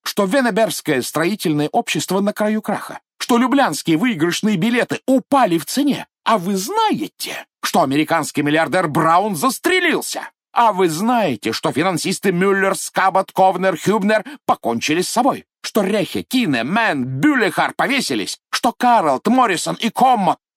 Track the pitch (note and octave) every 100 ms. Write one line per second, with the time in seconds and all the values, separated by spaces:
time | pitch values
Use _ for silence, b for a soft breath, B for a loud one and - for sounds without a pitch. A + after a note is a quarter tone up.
0 | - - G3 C4+ A#3+ G#3 A3 - - C3+
1 | A2+ D3+ E3+ G#3 F3+ D3+ D3 - A#3+ F3
2 | - F#3+ G3+ - G#3+ G#3+ G#3+ - - -
3 | _ - - A#3 C4 C#4 A3+ D3+ - D#3
4 | B3 F3+ E3+ E3 G#3+ G3+ A3 A#3+ - -
5 | - C4 - C#4 A3+ E3 - - D4 F3+
6 | - _ - A3 F3 G3 G#3+ G#4+ A4 A#3+
7 | D4+ - - - - _ - G3 C#3 C#3+
8 | D3+ E3 C3+ - D3 D#3 D#3 F3+ E3 D#3
9 | D#3+ E3+ G#3+ E3+ B3+ - E4 F#4 E4+ F#3+
10 | - - - _ _ - A#3 F#3+ F3+ D3+
11 | D3+ A#3+ F#3 A#2+ - - E3 B2+ F#3 E3
12 | E3 - G#3 F3 G3 G3 F#3+ F#3 - -
13 | F#3+ F#3+ F#3+ - F#3+ F#3 F#3+ E3+ - G#3+
14 | G3 G#3+ A3 D4+ - A#3+ G#3+ A#3 - D#3+
15 | F3+ A3 B3+ G#2+ - _ - A3 F#3+ G#3
16 | E3 G#2 - B3+ G#3 B2 A#2+ G#3+ A3 D3
17 | B2+ C3 F3 C4+ G3 F3+ C#3+ - E3+ C4+
18 | - A#2 F2+ - _ - A#3+ - B3 A#3
19 | D#3+ B2+ - B3+ A#3+ E3 E3 E3 A#3 -
20 | C4 A#3+ F3 - _